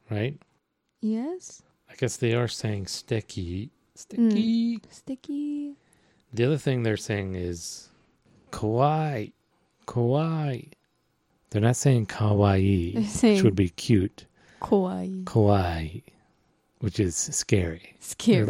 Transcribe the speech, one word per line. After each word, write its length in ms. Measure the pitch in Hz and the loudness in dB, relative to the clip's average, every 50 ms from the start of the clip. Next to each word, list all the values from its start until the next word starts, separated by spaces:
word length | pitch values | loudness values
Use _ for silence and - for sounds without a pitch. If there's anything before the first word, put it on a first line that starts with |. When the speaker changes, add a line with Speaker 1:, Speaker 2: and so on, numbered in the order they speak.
| _ - | _ -6
Speaker 1:
Right? 300 | 104 104 110 135 147 - _ _ _ _ _ _ _ _ _ _ _ - | -4 -4 -2 -4 -6 -10 _ _ _ _ _ _ _ _ _ _ _ -8
Speaker 2:
Yes. 600 | - 214 220 226 254 311 370 359 - - - - _ _ _ _ _ _ | -6 -4 -4 -4 -4 -6 -8 -10 -12 -18 -20 -20 _ _ _ _ _ _
Speaker 1:
I 60 | - | -8
guess 220 | - 127 117 - | -6 -6 -6 -4
they 180 | - 123 117 117 | -2 -2 -2 0
are 140 | 120 120 110 | 0 -2 -4
saying 400 | - - - 110 104 98 95 - | -6 -6 -6 -6 -6 -6 -8 -10
sticky. 840 | - - - - 117 110 - - - 101 90 85 90 95 113 156 _ _ _ _ _ | -12 -12 -8 -6 -6 -6 -6 -8 -10 -10 -8 -6 -8 -8 -10 -10 _ _ _ _ _
Speaker 2:
Mm. 20 | - | -20
Speaker 1:
Sticky. 800 | - - - 240 233 220 208 214 226 226 226 233 233 233 233 214 - - | -20 -10 -2 0 0 2 2 2 0 0 0 0 0 -2 -4 -6 -10 -16
Speaker 2:
Sticky. 840 | - - - - 262 - _ - 285 285 294 294 294 294 294 285 285 _ _ _ _ _ _ _ _ _ _ _ | -20 -18 -14 -14 -14 -12 _ -10 -8 -8 -6 -6 -8 -8 -8 -10 -14 _ _ _ _ _ _ _ _ _ _ _
Speaker 1:
The 120 | 117 110 117 | -4 -2 0
other 140 | 131 156 139 | 0 0 0
thing 240 | - 143 131 123 | 0 0 0 0
they're 140 | 117 113 107 | 0 0 0
saying 400 | 101 - - 107 101 98 95 95 | -2 -2 -4 -4 -4 -4 -4 -6
is 540 | 92 87 87 87 85 85 - - - - - _ _ _ _ _ _ _ _ _ _ _ - | -6 -6 -6 -6 -8 -10 -14 -16 -16 -20 -20 _ _ _ _ _ _ _ _ _ _ _ -14
kawaii. 800 | - - 107 107 110 120 139 147 156 156 156 151 139 110 107 - - _ _ _ _ _ _ _ _ _ - | -10 -6 -4 -2 2 2 2 2 2 0 -2 -2 -4 -6 -8 -10 -12 _ _ _ _ _ _ _ _ _ -14
Kawaii. 840 | - - 120 120 120 131 151 160 165 160 160 151 143 127 - - - - _ _ _ _ _ _ _ _ _ _ _ _ _ _ - | -6 -4 -2 0 2 2 0 0 -2 -2 -2 -4 -4 -4 -6 -10 -14 -20 _ _ _ _ _ _ _ _ _ _ _ _ _ _ -4
They're 120 | - 104 | -2 2
not 140 | 107 120 123 | 2 2 2
saying 300 | - - 139 127 120 107 | 4 4 4 4 4 2
kawaii, 880 | - - - 107 107 104 101 101 101 98 95 95 98 98 90 85 87 147 | -2 -2 0 2 4 4 6 6 6 6 4 4 4 4 2 2 0 -2
Speaker 2:
They're 100 | 226 214 | -2 -2
saying 300 | 208 - - - 220 208 | -2 0 2 4 4 6
Speaker 1:
which 80 | 190 190 | 6 4
would 100 | 110 98 | 4 4
be 140 | - 95 87 | 4 0 0
cute. 580 | - - - - 117 95 95 - - - - _ _ _ _ _ _ - | -2 -4 0 2 2 2 2 0 -4 -10 -20 _ _ _ _ _ _ -8
Speaker 2:
kawaii. 600 | - - 214 196 185 180 190 185 180 185 190 185 185 | -2 0 2 2 2 0 -4 -6 -6 -8 -8 -10 -6
Speaker 1:
Kawaii, 800 | - - 113 104 101 101 98 92 85 82 82 80 78 85 117 - - _ _ _ _ _ _ _ _ _ _ _ _ _ - | 0 2 4 6 6 6 4 2 0 -2 -4 -6 -8 -10 -12 -16 -18 _ _ _ _ _ _ _ _ _ _ _ _ _ -6
which 180 | - 101 - - | -6 -4 0 0
is 160 | 101 87 85 | 0 0 0
scary. 800 | - - - - - - - - 95 87 82 80 82 - - - _ | -4 -6 -4 -4 -4 -2 2 2 2 0 0 -6 -10 -14 -20 -20 _
Speaker 2:
Scary. 380 | - - - - - 233 220 113 | -16 -16 -10 -2 2 4 4 4
Speaker 1:
They're, 80 | 107 | 4